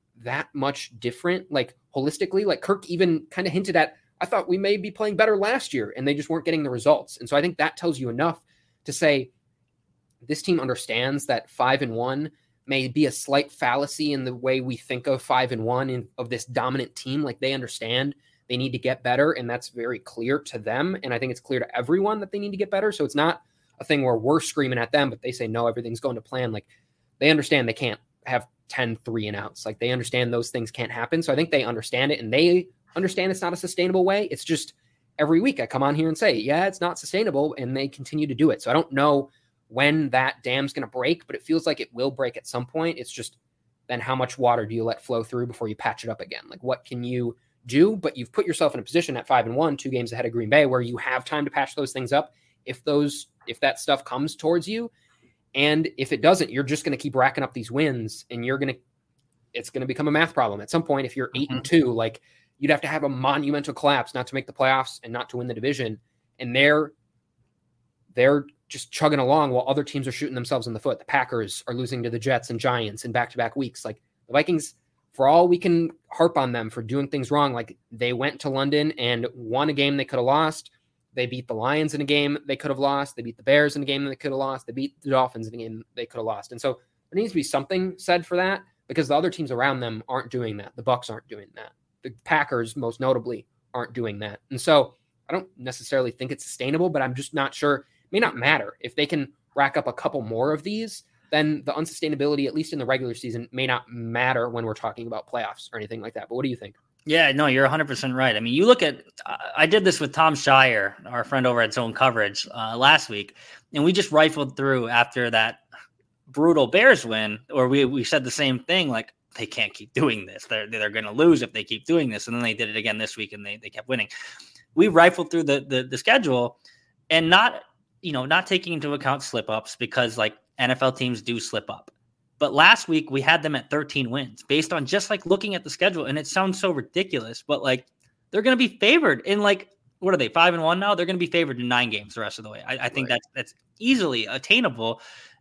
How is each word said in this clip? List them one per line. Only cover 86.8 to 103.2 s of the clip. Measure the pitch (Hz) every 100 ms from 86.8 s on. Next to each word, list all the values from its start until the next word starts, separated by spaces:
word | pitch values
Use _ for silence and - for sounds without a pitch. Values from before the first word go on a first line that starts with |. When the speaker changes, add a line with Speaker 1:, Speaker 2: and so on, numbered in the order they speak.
| _ _ _
Speaker 1:
there | 185
needs | 220
to | 180
be |
something | 139 143 - 185 185 180
said | - 175 165
for | 180
that, | 185 196 - _ -
because | 160 135
the | 147
other | 175
teams | 175 139
around | 120 139 131
them | 117 110 -
aren't | 127 117
doing | 127 113 98
that. | 101 -
The |
Bucs | 113 123 -
aren't | 110 -
doing | 104 101
that. | - 110 _ _ _
The | 127 110
Packers, | - 156 147 123 113 143
most | 117 117
notably, | 131 127 117 107 - _ _
aren't | 127 120
doing | 120 113 101
that. | 104 104 -
And | 131
so | - 147 - _ _ _ -
I |
don't | 180 - -
necessarily | 127 123 117 135 123
think | - 131
it's | 139
sustainable, | - - 131 160 180
but | 151
I'm | 131
just | 127 139
not | 151 139
sure. | - 147 139
It | - _ -
may | 196
not | 226 127
matter. | 135 147 101 -
If | 120
they | - 147
can | 151 135 _ _
rack | 139 135 151
up | 127
a |
couple | - - 143
more | 110 113 139
of | 151
these, | 175 214 226 - - _ -
then | 151 151 151
the | -
unsustainability, | 147 160 - 156 143 143 143 139
at |
least | 156 156
in | 151
the |
regular | 123 131 123
season, | 117